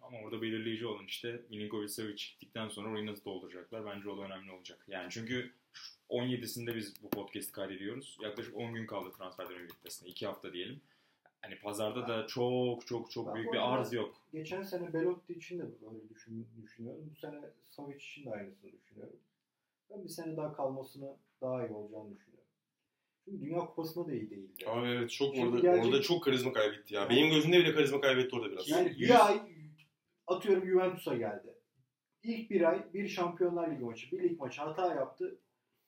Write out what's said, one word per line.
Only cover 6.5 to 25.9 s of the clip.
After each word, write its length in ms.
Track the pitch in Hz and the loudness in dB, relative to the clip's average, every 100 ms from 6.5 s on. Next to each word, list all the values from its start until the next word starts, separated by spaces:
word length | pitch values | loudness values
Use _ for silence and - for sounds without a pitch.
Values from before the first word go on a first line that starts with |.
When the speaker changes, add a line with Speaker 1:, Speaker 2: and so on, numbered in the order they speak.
| 123 117 117 | -8 -6 -6
Speaker 1:
biz 280 | 101 - | -8 -10
bu 60 | 101 | -8
podcast'i 420 | 104 95 101 95 | -8 -6 -8 -10
kaydediyoruz. 640 | 104 95 98 101 127 135 - | -8 -8 -8 -8 -10 -12 -10
Yaklaşık 340 | 107 107 - 110 | -10 -8 -10 -8
on 160 | 117 | -8
gün 120 | 117 110 | -6 -6
kaldı 240 | 101 92 - | -8 -8 -12
transfer 320 | 92 92 90 | -14 -12 -12
dönemi 180 | 90 87 | -12 -16
bitmesine. 400 | - - - 90 | -18 -16 -16 -14
İki 180 | - 104 | -8 -8
hafta 260 | - 95 | -8 -10
diyelim. 280 | 87 101 143 _ _ _ _ _ _ | -8 -10 -12 _ _ _ _ _ _
Hani 180 | 101 95 | -16 -10
pazarda 480 | 104 104 107 120 120 | -6 -2 -2 -2 -2
da 200 | 113 110 | -4 -2
çok 600 | 123 123 127 123 120 - | 0 2 2 0 -2 -4
çok 240 | 117 - | -6 -6
çok 160 | 120 110 | -8 -6
Speaker 2:
Ben 80 | 110 | -4
Speaker 1:
büyük 120 | 113 | -2
Speaker 2:
bu 40 | |
Speaker 1:
bir 40 | 117 | 0
Speaker 2:
arada 120 | 120 | 2
Speaker 1:
arz 220 | 131 107 | 2 0
yok. 220 | 117 107 - _ | -2 -4 -8 _
Speaker 2:
geçen 300 | 156 156 185 | -10 -6 -6
sene 300 | 196 180 170 | -6 -6 -2
Belotti 400 | 165 180 180 - | 0 0 0 -6
için 260 | 170 - 175 | -14 -10 -10
de 40 | 120 - | -10 -12
böyle 280 | 110 113 110 | -16 -16 -18
düşün-, 380 | 113 113 113 113 113 | -20 -14 -12 -12 -16
düşünüyorum. 460 | 104 - 113 147 151 | -20 -14 -14 -12 -14
Bu 40 | 151 | -14
sene 260 | 151 147 - - _ | -14 -14 -16 -20 _
Savic 260 | - 143 139 | -16 -14 -14
için 300 | - 147 131 | -16 -14 -10
de 60 | |
aynısını 400 | 104 98 - 98 | -10 -10 -16 -20
düşünüyorum. 480 | - _ - - - _ _ _ _ _ _ - | -20 _ -20 -20 -20 _ _ _ _ _ _ -16
Ben 140 | 202 | -14
bir 60 | 170 | -12
sene 280 | 170 160 151 | -10 -8 -6
daha 160 | 151 | -6
kalmasını 640 | 143 135 135 131 139 139 139 _ - | -4 -4 -4 -10 -12 -14 -14 _ -8
daha 240 | 131 127 113 | -4 -2 -4
iyi 60 | |
olacağını 420 | 104 104 110 107 101 | -6 -10 -12 -14 -18
düşünüyorum. 320 | _ _ _ _ _ _ _ _ _ _ - | _ _ _ _ _ _ _ _ _ _ -12
Çünkü 160 | 190 | -8
Dünya 180 | 143 170 | -4 -2
Kupası'nda 480 | - - 160 175 160 | -2 -4 -6 -4 -4
da 60 | |
iyi 160 | 120 104 | -4 -6
değildi. 360 | 101 95 - 107 | -10 -14 -10 -4
Speaker 3:
Abi 200 | 117 120 | -2 0
evet, 220 | 123 120 | 0 -2
çok 240 | - 139 131 | 0 0 2
Speaker 2:
Şimdi 120 | 120 | 4
Speaker 3:
orada, 120 | 120 | 6
Speaker 2:
gelecek 260 | 180 160 | 8 8
Speaker 3:
orada 160 | 117 | 8